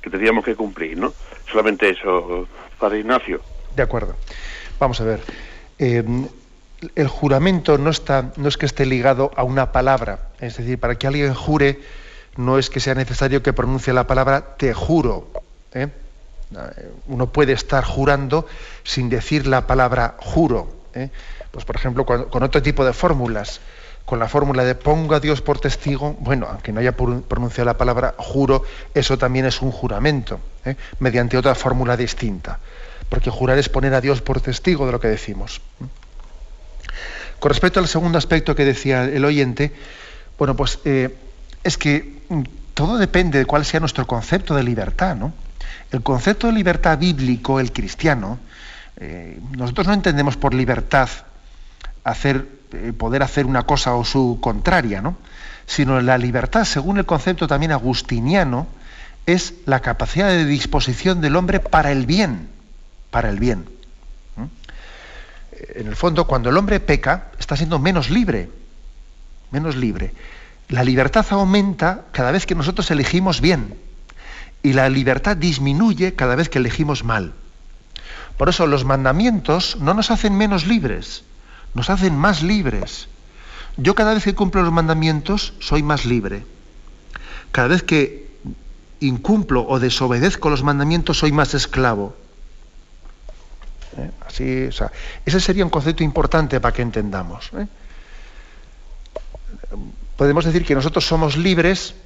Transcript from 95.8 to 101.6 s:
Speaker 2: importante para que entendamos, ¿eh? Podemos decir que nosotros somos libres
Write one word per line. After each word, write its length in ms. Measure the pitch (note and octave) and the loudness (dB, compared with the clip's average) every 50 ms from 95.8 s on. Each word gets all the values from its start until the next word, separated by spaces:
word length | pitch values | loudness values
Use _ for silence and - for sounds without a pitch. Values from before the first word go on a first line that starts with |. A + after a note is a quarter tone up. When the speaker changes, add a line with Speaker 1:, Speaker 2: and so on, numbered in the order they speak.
| C3+ D#3+ E3 - | 0 0 0 2
Speaker 2:
importante 580 | E3 D3+ - - D3 - - D#3+ D#3 C3 C#3 B2+ | 0 0 2 2 2 4 4 2 2 2 0 2
para 140 | A#2 A#2+ - | 2 2 0
que 80 | - | 0
entendamos, 680 | A#2+ A#2 G#2 A2+ G#2+ G#2 F#2+ F#2+ F2+ E2+ E2 - - - - | -2 -2 -2 -2 -2 -2 -4 -4 -6 -6 -10 -12 -14 -10 -8
¿eh? 100 | - G#3 G#3 - - - - - - - - - - - - - - - - - - - - - - - - - - - - - - - - - - - - - - - - - G#2+ - - - - - - - | -6 -8 -8 -8 -16 -20 -18 -18 -18 -20 -18 -18 -18 -18 -18 -18 -20 -20 -20 -20 -20 -20 -20 -20 -20 -18 -18 -16 -16 -18 -14 -14 -14 -12 -12 -14 -12 -12 -12 -12 -12 -12 -12 -10 -10 -10 -12 -12 -14 -14 -12 -2
Podemos 280 | - C#3+ C#3+ C#3+ D#3+ D#3+ | 2 2 4 4 4 2
decir 200 | E3 D#3 F3+ - | 2 2 2 2
que 100 | - - | 2 0
nosotros 320 | C3+ C3 D#3+ - - A3+ | 2 2 0 0 0 0
somos 300 | - E3 D#3+ D#3+ D3+ C3+ | 2 2 2 2 2 2
libres 580 | D3+ E3+ F#3+ F#3 E3+ | 2 2 4 4 4